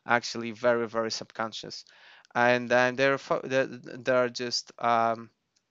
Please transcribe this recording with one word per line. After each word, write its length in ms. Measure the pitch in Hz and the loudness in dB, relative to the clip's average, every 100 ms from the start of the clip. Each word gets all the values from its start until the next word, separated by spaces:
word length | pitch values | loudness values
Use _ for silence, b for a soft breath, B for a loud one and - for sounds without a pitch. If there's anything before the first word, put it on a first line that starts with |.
| - | 0
actually 460 | 120 - 120 117 | 0 0 -8 -8
very, 360 | 107 123 120 117 | -2 2 2 0
very 240 | 113 113 | -4 -4
subconscious. 720 | - 110 - 110 107 104 - - b b b b 123 | -6 -10 -8 -6 -6 -14 -14 -18 b b b b 2
And 340 | 120 123 120 | 4 4 4
then 260 | 120 127 123 | 2 2 2
they're 220 | 139 135 | 2 2
fo-, 240 | - 170 | -2 -4
they're, 220 | - 131 131 | 0 -2 -2
they're 640 | 123 - 123 120 127 123 | -4 -14 -8 0 2 2
just, 420 | 120 123 - - - | -2 -6 -6 -8 -4
um, 520 | 120 117 113 113 113 _ _ _ _ | 0 2 2 -2 -8 _ _ _ _